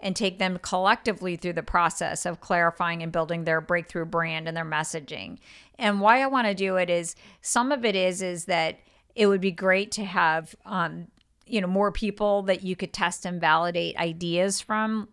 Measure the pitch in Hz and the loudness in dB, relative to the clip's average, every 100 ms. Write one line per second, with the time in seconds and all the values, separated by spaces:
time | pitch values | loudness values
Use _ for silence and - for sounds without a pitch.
0 | 190 185 202 185 185 180 - 185 190 240 | -4 0 -2 0 -2 -2 -2 2 2 2
1 | 233 175 180 170 180 165 - 180 165 - | 0 -4 -4 -4 -4 -4 0 2 2 0
2 | 165 - 180 170 - 175 170 - 170 170 | -4 -4 -4 -6 0 2 4 2 -2 -2
3 | 165 165 160 170 165 160 156 175 170 175 | -2 -2 -2 -2 0 0 0 -2 -2 -6
4 | 165 170 165 160 160 165 160 156 156 160 | -2 -2 -2 -4 -6 -6 -2 -2 -2 -6
5 | 135 156 95 - - - - - 214 202 | -10 -12 -12 -16 -20 -20 -20 -4 0 4
6 | 202 254 269 269 220 190 190 185 175 175 | 6 6 4 2 0 0 0 2 2 0
7 | 170 - - - - - 254 285 226 190 | -2 -10 -20 -12 -2 0 2 0 2 2
8 | 185 185 185 175 180 170 160 - _ _ | 2 0 -4 -4 -2 0 0 -4 _ _
9 | _ - 202 202 190 170 185 185 214 - | _ 2 4 4 2 0 2 2 2 -4
10 | 196 185 165 160 165 - 190 196 165 165 | -2 2 2 2 -4 -14 -8 -4 -2 -4
11 | 170 _ _ _ - 220 180 190 202 190 | -14 _ _ _ -6 -2 0 2 2 0
12 | 214 202 208 202 196 180 185 180 180 - | -4 0 0 2 2 0 -2 -6 -6 -2
13 | 180 - 196 180 165 160 175 175 170 - | -2 -2 -6 0 4 4 4 0 -2 -2
14 | 170 165 175 170 196 196 - 214 220 220 | -4 -2 -2 2 2 0 -2 -2 0 -2
15 | 208 | -6